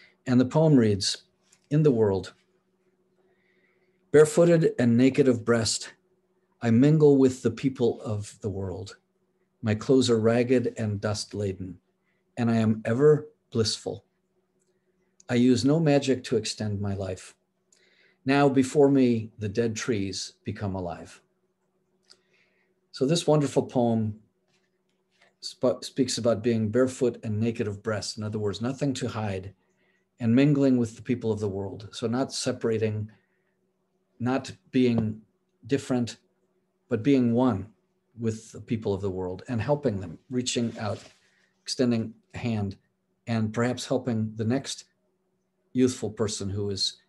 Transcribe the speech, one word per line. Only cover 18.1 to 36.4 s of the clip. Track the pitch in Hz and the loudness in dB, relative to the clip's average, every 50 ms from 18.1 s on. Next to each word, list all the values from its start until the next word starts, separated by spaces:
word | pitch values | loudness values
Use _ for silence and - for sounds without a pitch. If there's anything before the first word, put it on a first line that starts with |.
| _ _ _ | _ _ _
Now | 131 139 143 143 143 | 0 4 4 4 4
before | 127 135 127 - - 151 139 139 | 4 2 2 2 4 4 6 6
me, | 143 135 127 123 120 113 110 110 _ | 6 4 4 4 2 0 -2 -8 _
the | - 107 104 | -8 -8 -4
dead | 95 113 117 113 107 | -2 -2 -2 -2 -4
trees | - - - 120 101 98 98 95 - - - _ _ _ | -6 -4 -4 -2 -2 -2 -6 -6 -10 -12 -12 _ _ _
become | 117 104 - 107 98 92 | -10 -8 -6 -6 -6 -6
alive." | 95 90 85 80 85 85 - - - _ _ _ _ _ _ _ _ _ _ _ _ _ _ _ _ _ _ _ _ _ _ _ _ _ _ _ _ _ _ _ _ _ _ | -6 -8 -8 -10 -12 -14 -20 -20 -20 _ _ _ _ _ _ _ _ _ _ _ _ _ _ _ _ _ _ _ _ _ _ _ _ _ _ _ _ _ _ _ _ _ _
So | - - 135 | -6 -4 -2
this | 131 170 165 - | 0 0 0 2
wonderful | - 151 151 143 131 - 143 117 | 2 2 2 2 0 -2 -2 -4
poem | - - 127 120 117 113 113 110 107 107 - _ _ _ _ _ _ _ _ _ _ _ _ _ _ _ _ _ _ _ _ _ _ _ _ | -2 -2 -2 0 0 0 -2 -2 -4 -6 -10 _ _ _ _ _ _ _ _ _ _ _ _ _ _ _ _ _ _ _ _ _ _ _ _
sp-, | - - - _ - 127 - - | -16 -16 -8 _ -2 -2 -2 -2
speaks | - - - - 127 120 - | -8 -10 -2 -2 -2 -2 -2
about | - 113 120 113 101 104 | -2 0 0 0 0 0
being | 123 117 110 110 104 | 0 0 0 0 0
barefoot | 107 120 131 127 127 - 135 120 113 - - | 2 2 2 2 0 -2 -2 -2 -2 -4 -8
and | 113 107 104 | -6 -2 -2
naked | 113 117 110 117 117 | -2 -2 -2 -4 -6
of | 107 101 101 | -6 -6 -6
breast. | - 110 107 98 - - - | -6 -4 -4 -4 -6 -8 -10
In | - 107 | -8 -8
other | 107 107 110 | -6 -6 -4
words, | 104 101 95 90 | -4 -4 -4 -4
nothing | 113 127 135 - 147 143 123 | -6 -6 -4 -4 -4 -4 -4
to | - 131 | -4 -6
hide | 113 - 110 110 104 95 95 92 98 - _ _ _ _ _ _ _ _ _ _ _ _ _ | -6 -6 -6 -6 -4 -6 -8 -10 -12 -18 _ _ _ _ _ _ _ _ _ _ _ _ _
and | 120 113 117 | 0 2 4
mingling | 131 139 151 147 135 139 135 127 | 4 4 4 4 2 2 2 2
with | 123 120 110 - | 2 0 -2 -6
the | - | -12
people | - - 123 - - 110 | -4 -4 -4 -2 -2 -4
of | 107 101 | -4 -2
the | 107 | -4
world. | 101 95 98 98 98 - 101 107 98 - | -4 -4 -6 -8 -8 -10 -12 -16 -16 -12
So | - 120 | -8 -6
not | 113 117 127 135 131 - | -4 -4 -4 -4 -6 -6
separating, | - - 131 117 - - 117 113 107 110 110 107 107 107 - - _ _ _ _ _ _ _ _ _ _ _ _ _ _ _ _ _ _ _ _ _ | -6 -4 -4 -4 -2 -2 -2 -2 0 -2 -2 -2 -4 -8 -10 -12 _ _ _ _ _ _ _ _ _ _ _ _ _ _ _ _ _ _ _ _ _
not | 113 123 131 135 131 - - - _ _ | -4 -2 -2 -2 -4 -8 -16 -18 _ _
being | - 127 127 123 117 113 110 107 107 - - _ _ _ _ _ _ _ - | 0 2 2 2 2 0 -2 -2 -6 -8 -14 _ _ _ _ _ _ _ -4
different, | 110 139 135 - - 131 123 120 110 - - _ _ _ _ | -4 -4 -4 -2 -2 -2 -2 -2 -4 -8 -16 _ _ _ _